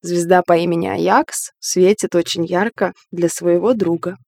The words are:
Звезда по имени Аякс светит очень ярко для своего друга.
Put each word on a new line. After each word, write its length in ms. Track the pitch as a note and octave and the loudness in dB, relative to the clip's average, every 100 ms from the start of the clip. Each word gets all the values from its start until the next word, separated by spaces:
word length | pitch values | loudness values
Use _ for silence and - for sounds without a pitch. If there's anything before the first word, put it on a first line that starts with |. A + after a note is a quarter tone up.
Звезда 400 | F3 F3 E3+ F3+ F3+ | -4 -4 2 2 4
по 100 | E3+ | 2
имени 320 | E3+ E3+ F#3+ | 2 -2 -2
Аякс 600 | F#3+ F3 A3 - - - _ | -2 2 2 0 -8 -10 _
светит 560 | - F3+ F#3 G#3+ F3+ | -6 2 4 2 0
очень 300 | F3 E3+ - | 0 -2 -4
ярко 480 | E3 F3+ G#3+ - F#3 - _ | -2 -2 -2 -2 -4 -4 _
для 180 | E3+ E3+ | -2 -2
своего 440 | - F3 F3 G3 | 0 0 2 2
друга. 440 | A#3+ F3 E3+ F3 F#3 | 0 0 -2 -6 -12